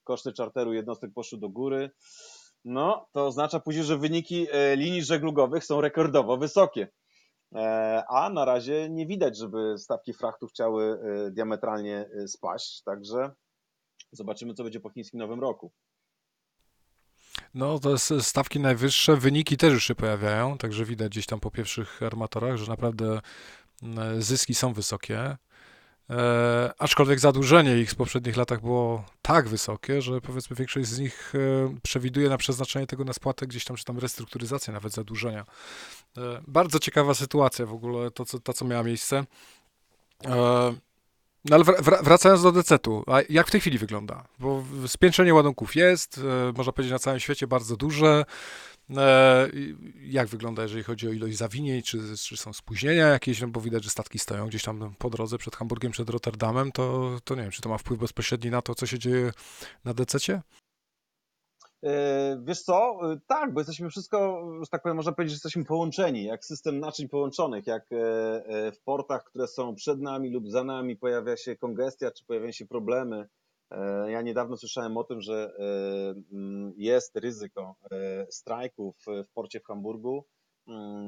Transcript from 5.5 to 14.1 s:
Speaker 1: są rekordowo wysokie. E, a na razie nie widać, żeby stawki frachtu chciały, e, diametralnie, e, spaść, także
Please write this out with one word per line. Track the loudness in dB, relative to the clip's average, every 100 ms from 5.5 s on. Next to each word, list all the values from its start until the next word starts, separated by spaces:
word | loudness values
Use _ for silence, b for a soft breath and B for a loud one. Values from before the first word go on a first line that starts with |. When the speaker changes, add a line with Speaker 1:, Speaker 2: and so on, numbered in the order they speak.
| 0
Speaker 1:
są | -2 0
rekordowo | 0 2 2 2 2 0
wysokie. | 0 4 4 2 -8 _ _ _ _ _ _
E, | -4 -2 0 0 0 0
a | 0 0
na | 0
razie | 2 0 0 -4 -4
nie | -6 -6
widać, | -2 -2 -2
żeby | -8 -4 -4 -4
stawki | -6 -8 -8
frachtu | -8 -8 -8 -14
chciały, | -4 -2 0 -2 -4 -6 -6 -6
e, |
diametralnie, | -6 -4 -4 -4 -4 -6 -8 -10 -12
e, | -12
spaść, | -10 -8 -8 -10 -12
także | -10 -10 -8 -6 -6 -8 _ _ _ _ _ _ -20